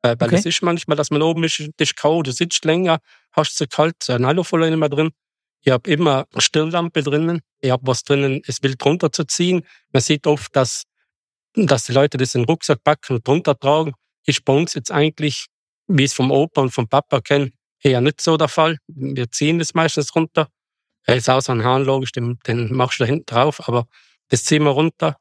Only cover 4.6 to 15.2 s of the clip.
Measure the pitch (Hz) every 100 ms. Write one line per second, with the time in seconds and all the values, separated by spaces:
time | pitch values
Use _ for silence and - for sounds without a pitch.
4.6 | 165 160 151 139 160 _ _ _ _ _
5.6 | - 127 - 151 165 135 - 202 - 156
6.6 | 156 175 170 165 143 147 165 170 _ _
7.6 | 131 127 127 123 - 139 139 135 - 131
8.6 | 135 131 143 170 165 - 147 - 175 180
9.6 | - _ _ 135 - 151 165 151 - 139
10.6 | 127 - - _ _ _ _ _ _ -
11.6 | 190 127 - 127 143 131 127 127 113 165
12.6 | - 139 - 151 - 123 - 147 165 139
13.6 | 139 151 160 131 _ _ - 139 - 135
14.6 | 170 160 117 - 156 -